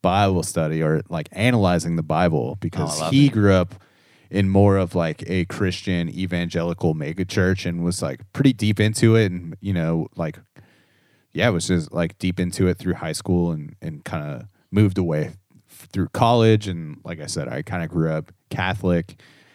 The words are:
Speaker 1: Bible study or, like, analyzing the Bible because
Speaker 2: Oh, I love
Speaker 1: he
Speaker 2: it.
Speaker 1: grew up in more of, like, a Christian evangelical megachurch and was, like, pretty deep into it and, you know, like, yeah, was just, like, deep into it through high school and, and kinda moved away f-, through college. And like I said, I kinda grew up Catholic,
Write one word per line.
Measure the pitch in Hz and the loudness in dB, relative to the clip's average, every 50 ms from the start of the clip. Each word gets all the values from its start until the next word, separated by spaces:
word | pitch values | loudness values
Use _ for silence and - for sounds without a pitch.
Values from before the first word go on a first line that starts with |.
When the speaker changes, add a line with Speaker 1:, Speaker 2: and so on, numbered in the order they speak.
Speaker 1:
Bible | - 90 90 101 104 98 95 90 | 2 2 2 4 2 2 2 0
study | 80 - - 87 80 78 78 80 | -2 -2 -4 -2 -2 -2 -2 0
or, | 80 78 80 76 - | 0 0 0 0 -2
like, | - 85 80 76 - - | -4 -8 -8 -8 -8 -6
analyzing | 92 107 123 123 117 101 90 90 85 78 87 85 | 0 0 2 2 2 2 2 2 0 0 -2 -4
the | 82 80 | -4 -2
Bible | 76 78 80 90 85 80 71 60 64 67 - | -2 0 2 2 2 2 0 -2 -4 -6 -6
because | - - - - - 82 80 | -8 -6 -4 -4 -4 -4 -4
Speaker 2:
Oh, | 78 | -4
I | 80 | -4
love | 82 135 | 2 4
Speaker 1:
he | 139 143 | 6 6
Speaker 2:
it. | 139 110 | 6 4
Speaker 1:
grew | 110 101 98 95 | 4 4 6 6
up | 92 90 92 - - _ _ _ _ _ _ _ _ _ _ | 4 4 0 -4 -20 _ _ _ _ _ _ _ _ _ _
in | 82 98 101 95 | -2 0 0 4
more | 95 98 101 101 98 | 4 6 6 6 6
of, | 98 92 85 - | 4 0 0 0
like, | 90 85 80 76 - 78 | -2 -2 -2 -4 -6 -8
a | 80 90 92 87 | -4 -2 -2 -2
Christian | 87 - - 104 92 90 - - 101 90 87 85 82 | -2 -4 -4 -2 -2 -2 -4 -4 -2 -2 -2 -2 -4
evangelical | - 90 92 90 87 87 87 85 - 87 82 87 85 - - 85 78 | -4 -6 -6 -4 -4 -4 -4 -4 -4 -4 -2 -2 -4 -2 0 -2 0
megachurch | 78 71 71 82 92 92 90 - 107 92 92 95 95 - | 0 -4 -8 -6 -6 -6 -4 0 0 2 2 2 0 -2
and | 90 85 85 85 | -6 -4 -2 -2
was, | 87 90 - | -2 -2 -2
like, | - 76 67 - - _ _ | -4 -6 -6 -8 -14 _ _
pretty | - 139 139 123 | 2 2 2 4
deep | 104 101 107 107 101 | 4 0 0 2 2
into | 107 107 110 - - 113 113 | 2 0 2 4 4 6 6
it | 113 110 98 | 6 4 2
and, | 90 90 87 82 85 - | -2 -4 -8 -10 -14 -10
you | - 101 98 | -6 -2 -2
know, | 87 80 82 82 82 78 - _ | 0 0 0 0 -2 -2 -4 _
like, | - 85 78 76 - - _ _ - - _ _ _ _ _ _ _ _ _ _ _ _ _ _ | -6 -6 -6 -6 -12 -20 _ _ -20 -20 _ _ _ _ _ _ _ _ _ _ _ _ _ _
yeah, | 80 95 120 | 0 2 2
was | 101 85 85 | 2 0 0
just, | - 92 85 78 - | 0 0 0 0 -2
like, | - 80 85 85 - | -4 -4 -4 -4 -4
deep | _ - 95 90 - | _ -4 -4 -2 0
into | 90 90 - - 95 | -2 -4 0 0 0
it | 90 87 | 0 0
through | - - 90 90 | 0 -2 -4 -2
high | - - 80 | -2 -4 -8
school | 80 - - - 90 87 85 85 | -8 -6 -2 0 2 2 2 0
and, | 82 76 73 73 76 _ | -2 -4 -8 -12 -16 _
and | - 82 78 73 _ | -12 -12 -12 -12 _
kinda | - - 80 73 76 71 60 - 107 _ _ _ _ | -8 -8 -8 -6 -8 -10 -10 -12 -16 _ _ _ _
moved | - 101 107 101 92 | 2 4 4 4 4
away | 101 90 85 78 76 76 - - - _ _ _ _ _ _ | 0 -2 0 0 -2 -2 -4 -8 -16 _ _ _ _ _ _
f-, | - - - - | -20 -20 -20 -8
through | - 101 90 - _ | -4 -4 -4 -2 _
college. | - 120 113 120 120 113 110 110 107 104 | 0 2 4 4 6 6 6 6 4 2
And | 101 90 85 82 76 73 - _ | -4 -6 -6 -8 -10 -12 -14 _
like | 76 85 78 | -14 -12 -12
I | 76 | -10
said, | 73 - 85 73 60 | -8 -6 -6 -6 -6
I | 58 - | -6 -8
kinda | - - 101 87 85 78 | -8 -6 -6 -6 -6 -4
grew | 90 87 80 80 | -2 0 0 0
up | 78 78 78 - - _ _ _ | 0 -4 -6 -8 -20 _ _ _
Catholic, | - - 90 92 104 101 95 92 87 85 85 - - _ - - _ _ _ _ | -4 -2 -2 -2 -2 -2 0 0 0 0 -2 -4 -14 _ -20 -20 _ _ _ _